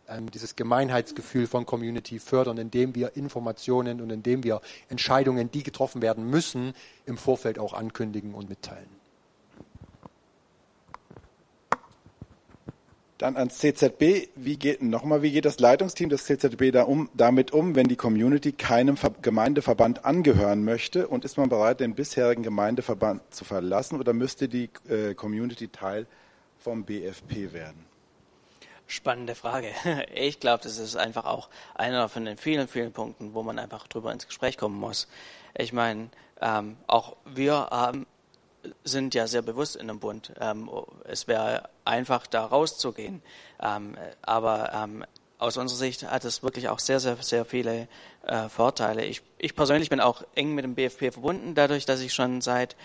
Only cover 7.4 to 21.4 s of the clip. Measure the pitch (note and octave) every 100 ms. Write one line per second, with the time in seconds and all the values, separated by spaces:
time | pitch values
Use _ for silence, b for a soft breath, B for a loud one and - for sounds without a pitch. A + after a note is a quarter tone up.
7.4 | A#2 G#2+ G#2 G2+ A2+ - A2 G#2+ G#2 G#2
8.4 | G2 G2 - F#2 F#2+ F#2+ _ _ _ _
9.4 | _ - - - - - - _ _ _
10.4 | _ _ _ _ _ - _ - _ _
11.4 | _ _ - - - _ _ - - _
12.4 | _ - - - _ _ _ - B2+ C3
13.4 | B2 - D3+ - C3+ - D3+ G3 - -
14.4 | B2+ D3 C#3+ C#3 B2 A2 D3 D3+ D3+ C#3+
15.4 | D3 - A#2+ C#3 F#3+ - E3 C#3 - C#3+
16.4 | C#3 A#2 C3 B2+ A#2+ C#3+ D3 - A#2+ B2+
17.4 | C3 D3+ F3+ C3+ B2 B2 A#2+ G#2+ A#2+ C#3+
18.4 | D3 - - A#2+ C3 C#3 D3 - A#2+ A2
19.4 | A#2 C#3+ - A2+ A#2 - - E3 D3+ G#2
20.4 | G2+ G#2 G#2+ A#2 - F3+ F3+ B2+ C3 -